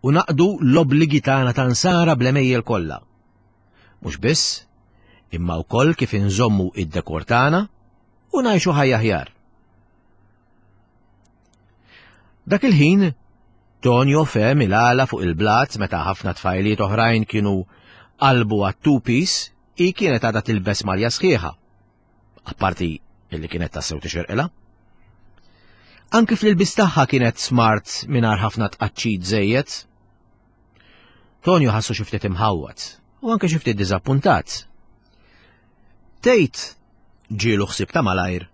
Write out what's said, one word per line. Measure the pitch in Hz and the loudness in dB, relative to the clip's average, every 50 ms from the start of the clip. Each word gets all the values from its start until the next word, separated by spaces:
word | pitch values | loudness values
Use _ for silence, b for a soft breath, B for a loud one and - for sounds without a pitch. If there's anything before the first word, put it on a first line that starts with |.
| - | 2
U | 131 | 2
naqdu | 143 170 185 - 156 135 170 196 202 156 | 2 2 2 2 2 2 2 2 2 2
l-obbligi | 160 127 131 165 165 135 139 147 165 151 143 151 | 4 4 6 4 4 4 4 2 4 4 2 0
tagħna | - 135 135 135 131 123 120 | 2 2 0 2 2 0 0
ta' | - 131 | 0 0
nsara | 127 120 - - 185 180 170 170 165 156 | 0 0 0 2 2 2 4 4 2 2
bl-emejjel | 123 123 127 135 143 131 127 127 120 113 | 2 2 2 2 2 2 2 0 0 0
kollha. | - 117 98 85 78 67 53 _ _ _ _ _ _ _ _ _ _ _ _ b b b b b b b b | -2 -2 -2 -2 -6 -8 -12 _ _ _ _ _ _ _ _ _ _ _ _ b b b b b b b b
Mhux | - - 71 71 | -12 -12 -10 -4
biss, | - 120 165 165 - - - - - _ _ _ _ b b b b b b b b b | -2 0 0 0 -2 -4 -6 -10 -14 _ _ _ _ b b b b b b b b b
imma | - 82 87 87 82 82 80 | -8 -6 -4 -4 -4 -4 -6
wkoll | _ - 117 135 156 165 | _ 0 0 2 2 0
kif | - 131 - - | -2 -4 -4 -2
inżommu | 104 101 101 95 101 123 113 104 98 92 92 - | -2 0 0 0 0 0 2 2 0 0 -2 -4
id-dekor | - 92 78 73 87 - - 78 80 76 | -6 -8 -6 -6 -8 -6 -6 -8 -8 -4
tagħna | - 117 120 131 143 160 185 208 208 _ _ _ _ _ _ _ _ _ _ _ _ - | -2 0 2 2 2 0 0 -2 -4 _ _ _ _ _ _ _ _ _ _ _ _ -2
u | 277 | 0
ngħixu | 254 233 208 170 - 180 | 0 2 2 2 2 2
ħajja | 156 147 143 131 127 110 | 2 2 2 2 2 2
aħjar." | 113 113 95 76 64 - _ _ _ _ _ _ _ _ _ _ _ _ _ _ _ _ _ _ _ _ _ _ _ _ _ _ _ _ _ _ _ _ _ _ _ _ _ _ _ _ _ _ _ _ _ _ _ _ _ b b b b b b b b b b b b _ _ | 2 0 0 -2 -4 -10 _ _ _ _ _ _ _ _ _ _ _ _ _ _ _ _ _ _ _ _ _ _ _ _ _ _ _ _ _ _ _ _ _ _ _ _ _ _ _ _ _ _ _ _ _ _ _ _ _ b b b b b b b b b b b b _ _
Dak | - 196 202 - | -2 -2 0 4
il-ħin, | 269 196 147 147 156 185 202 196 165 127 _ _ _ _ _ _ _ _ _ _ _ _ _ | 4 6 6 6 6 6 4 4 2 -2 _ _ _ _ _ _ _ _ _ _ _ _ _
Tonio | - 127 120 120 131 139 143 156 160 | 0 2 2 4 4 4 2 2 2
fehem | - - 113 104 117 139 147 | 0 0 0 2 2 2 2
il-għala | 123 92 98 107 120 123 120 127 131 - | 2 2 2 2 4 4 4 2 0 0
fuq | - 95 95 | -2 -4 -2
il-blat | 87 82 78 104 107 104 120 135 139 - 107 | -2 -2 0 0 2 2 2 0 -2 -4 -6
meta | 101 90 - 85 78 | -6 -4 -4 -4 -4
ħafna | 90 95 - - 98 87 | -4 -6 -4 -6 -8 -8
tfajliet | - - 95 92 92 98 107 107 101 | -4 -4 -4 -2 0 0 0 0 0
oħrajn | 107 95 104 113 113 117 113 110 107 | -2 -2 0 0 2 2 2 0 -2
kienu | - - 110 101 101 98 95 95 b b b b b b b b b b _ | -2 -2 -2 0 0 -2 -2 -4 b b b b b b b b b b _
qalbu | 139 135 131 123 117 104 110 104 | 2 2 4 2 2 0 0 0
għat | 98 95 - _ - | -2 -2 -4 _ 0
two-piece, | 156 143 123 - - 120 131 180 190 - - - - _ _ _ _ _ | 0 0 0 0 0 0 0 0 -2 -4 -6 -8 -10 _ _ _ _ _
i | - 175 185 | 0 0 0
kienet | 185 - 208 170 131 113 - | 0 -2 -2 -2 0 0 -2
għadha | 113 110 110 - | -2 -2 -2 -4
tilbes | - 113 104 90 104 101 - - | -2 -4 -4 -2 -4 -4 -4 -4
malja | 101 92 95 110 117 | -4 -2 -2 -2 -4
sħiħa. | - - - 185 151 104 82 73 - _ _ _ _ _ _ _ _ _ _ _ _ _ _ _ _ _ _ - | -4 0 0 0 0 0 -2 -8 -12 _ _ _ _ _ _ _ _ _ _ _ _ _ _ _ _ _ _ -16
Apparti | 80 - 95 92 87 - 92 82 78 - - _ _ _ _ _ - | -6 -2 -2 -2 -2 -2 -6 -6 -6 -8 -16 _ _ _ _ _ -12
illi | 80 80 82 | -10 -10 -8
kienet | - 87 85 73 - | -6 -6 -6 -6 -6
tassew | 76 - - 80 73 | -10 -10 -8 -10 -10
tixirqilha. | - - - 85 85 - 92 117 147 175 _ _ _ _ _ _ _ _ _ _ _ _ _ _ _ - _ b b b b b b b b b b b b b b b - | -10 -8 -8 -8 -8 -4 -4 -4 -4 -4 _ _ _ _ _ _ _ _ _ _ _ _ _ _ _ -20 _ b b b b b b b b b b b b b b b 2
Anki | 226 233 - 226 | 2 2 2 0
fl-ilbis | - 214 214 202 170 196 - - | 0 2 2 4 4 2 0 2
tagħha | - 208 180 - 160 135 - | 0 0 2 2 2 0 2
kienet | - 131 123 117 - - | 2 0 0 0 -2 -4
smart | - - 127 120 113 110 107 104 - - - - - | -4 0 0 2 4 4 2 0 -2 -8 -12 -12 -8
mingħajr | - 147 123 117 110 107 95 104 | -4 -2 0 2 2 0 0 0
ħafna | 110 - 117 110 101 - | -2 -2 -2 -4 -4 -4
tqaċċid | _ 110 101 - - - 120 107 92 90 95 | _ -6 -6 -6 -4 -4 -4 -4 -4 -4 -2
żejjed. | 107 107 98 101 113 131 147 - - - - _ _ _ _ _ _ _ _ _ _ _ _ _ _ _ _ _ b b b b b b b b b b b b b b - | -2 0 0 0 0 0 -2 -4 -10 -16 -16 _ _ _ _ _ _ _ _ _ _ _ _ _ _ _ _ _ b b b b b b b b b b b b b b 0
Tonio | 170 185 170 143 120 104 | 2 4 4 4 2 2
ħassu | 110 104 - 113 | 0 -2 -4 -6
xi | - 107 | -6 -6
ftit | - - 101 - 101 | -6 -6 -6 -4 -4
imħawwad | 95 87 110 110 98 82 67 53 - - - - - _ _ _ _ _ - | -2 0 0 0 0 -2 -6 -10 -16 -18 -18 -18 -18 _ _ _ _ _ -4
u | 226 226 | -2 -2
anke | 208 - 170 | 0 0 0
xi | 156 160 | -2 -2
ftit | - - 110 | -2 -2 -2
diżappuntat. | 101 101 92 101 90 _ 135 135 139 - 202 139 85 - - - - - - - - _ _ _ _ _ b b b b b b b b b b b b b b b b b b b _ _ _ - - | -2 -2 -2 -2 -4 _ 0 -2 2 2 2 2 2 -2 -6 -14 -14 -14 -18 -20 -20 _ _ _ _ _ b b b b b b b b b b b b b b b b b b b _ _ _ 0 2
Tgħid, | 240 254 220 165 123 - - - - - _ _ _ _ _ _ _ _ _ _ _ | 4 4 4 2 0 -2 -10 -14 -14 -18 _ _ _ _ _ _ _ _ _ _ _
ġielu | 110 104 104 117 110 101 101 | -6 -2 0 0 2 0 0
ħsieb | 98 - - 98 - | -2 -4 -6 -6 -4
ta' | - 170 139 | -2 0 0
malajr | 98 92 92 90 92 90 90 87 - | 0 0 0 -2 -2 -4 -6 -8 -12